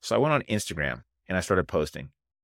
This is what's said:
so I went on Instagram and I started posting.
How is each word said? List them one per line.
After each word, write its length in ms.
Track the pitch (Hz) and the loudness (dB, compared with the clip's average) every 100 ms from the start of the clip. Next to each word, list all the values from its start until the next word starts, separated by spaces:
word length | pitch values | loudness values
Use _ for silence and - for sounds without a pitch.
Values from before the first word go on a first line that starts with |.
so 140 | - | 0
I 40 | 110 | 2
went 140 | 147 | 4
on 100 | 147 | 2
Instagram 600 | - 107 - 82 71 60 - _ - | 0 -4 -2 -4 -4 -4 -10 _ -4
and 80 | 92 | -2
I 40 | |
started 280 | - 92 82 | 2 2 2
posting. 420 | 80 76 - 69 _ _ _ | 0 0 -4 -14 _ _ _